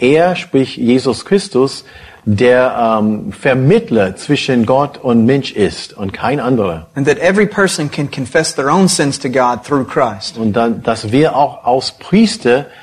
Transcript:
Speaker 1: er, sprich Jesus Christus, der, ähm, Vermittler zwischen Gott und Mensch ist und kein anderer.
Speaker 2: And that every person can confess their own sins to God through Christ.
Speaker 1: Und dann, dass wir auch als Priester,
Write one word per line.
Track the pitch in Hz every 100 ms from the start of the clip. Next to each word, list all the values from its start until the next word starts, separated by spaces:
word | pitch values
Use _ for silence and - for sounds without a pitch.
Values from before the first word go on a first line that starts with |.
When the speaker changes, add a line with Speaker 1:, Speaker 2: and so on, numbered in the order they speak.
Speaker 1:
er, | 123 156 180
sprich | 175 - 135 127 -
Jesus | 120 127 131 110
Christus, | - 196 196 127 135 - - - - -
der, | 110 104 123 123 127 110 113 110
ähm, | 107 107 101
Vermittler | - 143 127 135 226 226 110 92 -
zwischen | - 143 - 123
Gott | 113 135 143 -
und | 131 117 113
Mensch | 139 127
ist | 107 92 - -
und | - 95
kein | - 110 143
anderer. | 117 127 95 80 -
Speaker 2:
And | 139 139
that | -
every | 170 196 208
person | 208 190 - 147
can | - 143
confess | - 123 165 156
their | - 139
own | 180 185
sins | 180 143 135
to | 135
God | 127 123 120
through | - 143 120
Christ. | 156 120 101 - 113
Speaker 1:
Und | 113
dann, | 117 117 110
dass | 117 113 107
wir | 131 156 127
auch | 143 -
als | 120 131 -
Priester, | - - 202 214 - 120 127 143 -